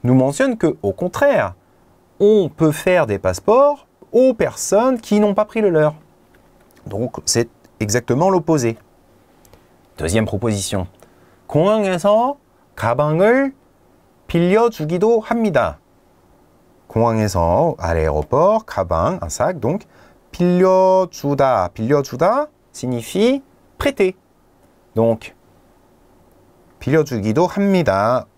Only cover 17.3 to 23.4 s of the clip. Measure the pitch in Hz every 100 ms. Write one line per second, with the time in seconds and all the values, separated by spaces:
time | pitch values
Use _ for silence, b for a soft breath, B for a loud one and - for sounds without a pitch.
17.3 | 90 85 95 165 - 85 82 78 73 76
18.3 | 131 180 220 - - 90 82 104 180 80
19.3 | - 139 180 113 190 - b b b _
20.3 | - 175 180 185 185 190 185 185 - 143
21.3 | 143 135 113 90 - 110 143 139 - 175
22.3 | 254 - _ _ - 127 123 113 185 233
23.3 | 277